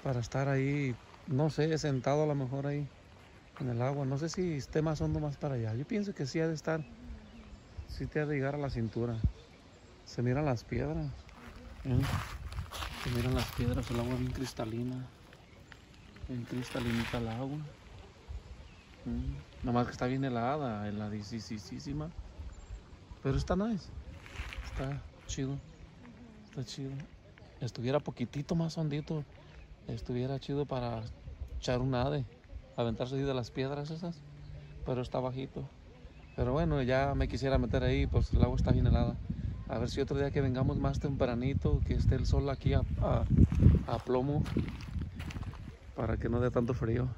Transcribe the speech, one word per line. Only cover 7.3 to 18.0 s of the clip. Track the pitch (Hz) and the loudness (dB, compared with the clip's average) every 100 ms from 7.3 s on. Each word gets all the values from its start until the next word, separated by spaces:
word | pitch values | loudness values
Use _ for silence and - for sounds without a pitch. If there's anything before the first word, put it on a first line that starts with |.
| - - - - - - | -18 -16 -18 -16 -14 -10
Sí | - 135 | -6 -4
te | 151 | 0
ha | 151 | 0
de | 147 | 0
llegar | 135 147 | 0 0
a | |
la | 139 | -2
cintura. | 120 113 117 120 113 107 - - - - - - - - | 0 -2 0 -2 2 0 0 -18 -20 -20 -20 -20 -20 -12
Se | - | -2
miran | 123 127 151 | 0 2 2
las | 120 | 0
piedras. | - 120 139 160 151 123 - - - - - - 131 | -2 -2 -2 -2 -4 -6 -14 -18 -18 -16 -16 -10 0
¿Eh? | 127 135 - - - - - - - - - | 2 2 -2 -4 -10 -8 -8 -8 -8 -8 -6
Se | - | -2
miran | 123 123 127 | 0 2 0
las | 117 | 0
piedras, | - 120 127 123 | -2 0 0 -2
el | 120 | -2
agua | 120 127 | 0 0
bien | 127 | -2
cristalina. | 127 127 - 113 113 123 127 127 - - - - - - - - - - - - | -2 -6 -4 -4 -2 -4 -4 -8 -16 -20 -20 -20 -20 -20 -20 -20 -20 -20 -14 -8
Bien | 127 | -8
cristalinita | 117 127 123 135 120 117 113 123 | -4 -6 -4 -4 0 0 0 -2
el | 117 | -2
agua. | 113 135 147 147 - - - | -4 -4 -6 -8 -14 -18 -18